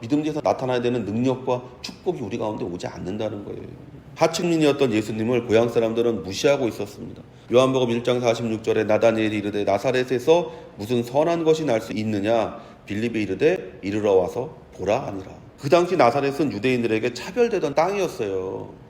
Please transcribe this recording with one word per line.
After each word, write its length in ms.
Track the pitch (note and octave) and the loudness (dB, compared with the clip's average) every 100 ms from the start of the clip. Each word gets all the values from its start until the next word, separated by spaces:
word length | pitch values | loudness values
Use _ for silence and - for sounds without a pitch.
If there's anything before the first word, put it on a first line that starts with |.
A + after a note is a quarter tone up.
믿음 220 | A#2 D3 | -2 0
뒤에서 180 | D3+ D3 | 0 0
나타나야 380 | F#2+ G#2+ C3 B2 | 0 0 0 0
되는 240 | A#2+ B2 | 0 -2
능력과 580 | G2 G#2+ B2+ B2+ B2+ B2 - - | -2 0 0 0 -2 -4 -4 -16
축복이 380 | - - - D#3+ | -16 -8 -6 -4
우리 160 | G#2+ A#2+ | -4 -4
가운데 260 | A2 G#2+ | -4 -4
오지 220 | G#2+ F2 - | -6 -6 -8
않는다는 580 | - F2 G#2 G#2+ G#2 | -8 -6 -4 -4 -6
거예요. 180 | G2+ F#2 - - - - - - | -10 -12 -12 -16 -18 -20 -14 0
하층민이었던 760 | E3 D#3+ F3 E3 D3+ C3+ C#3 | 0 2 0 2 4 4 2
예수님을 540 | G#2+ G#2+ A2 A2 B2+ A2+ | 2 0 -2 0 0 2
고향 220 | G#2+ A#2 | 4 4
사람들은 540 | A#2 A2+ A2+ A#2 A2 | 2 0 2 0 -2
무시하고 440 | E2+ F#2+ D3 C#3 B2 | -4 0 2 2 0
있었습니다. 540 | - G#2 - A#2 - - - - | -4 -10 -12 -14 -16 -20 -20 0
요한복음 380 | A#2 C3 C3 B2+ | 4 4 4 0
일 120 | A#2 | 0
장 180 | A#2+ B2 | 0 0
사십육 440 | A#2+ A#2 A#2+ A2 | 2 0 0 -2
절에 200 | A2+ A2 | 0 0
나다니엘이 520 | G#2 G#2+ A#2 A2 G#2+ G#2+ | 2 4 4 4 0 0
이르되, 280 | G2+ G#2 | -2 -2
"나사렛에서 880 | G2 G2 C3+ B2+ B2+ B2+ B2 E3 E3+ - - - | 0 0 0 0 0 0 4 4 2 -8 -16 -10
무슨 260 | G#2 B2 | -2 -2
선한 420 | A#2+ B2+ D#3+ E3+ | 0 0 0 2
것이 200 | D#3+ D#3+ D3+ | 2 2 2
날 140 | A2+ | -2
수 100 | - | -2
있느냐?" 680 | G#2+ A2 G#2+ G2 A#2 G2 D#2 - - - | -4 -2 0 2 2 0 -6 -16 -18 -10
빌립이 360 | G#2 A#2 A2 | -4 -4 -2
이르되, 560 | G2+ F#2 D3 F#3 - - | -4 0 0 0 -4 -10
"이르러 320 | F#2+ G#2 G#2 | -6 -2 4
와서 420 | F#2+ F2 G2 - - - | 4 2 -2 -8 -10 -18
보라." 340 | - F#2 A2+ C#3 | -6 -2 -2 -2
하니라. 240 | G2 F#2+ - - - | -10 -12 -16 -20 -10
그 80 | C#3 | 4
당시 280 | E3+ F3 F3+ | 4 4 4
나사렛은 560 | A#2+ C#3 C#3 C3+ D3+ | 4 4 0 0 -2
유대인들에게 600 | G#2 A#2+ B2+ A#2 A2 A#2+ | 0 0 2 2 0 -2
차별되던 640 | B2 - G#3+ A#3 G3 D3+ | -4 -4 0 2 2 0
땅이었어요. 960 | C#3 E3+ G3+ F3 - G#2+ F#2+ F#2 G#2+ G#2 - - | 2 0 0 -2 -4 -4 -4 -4 -8 -10 -16 -20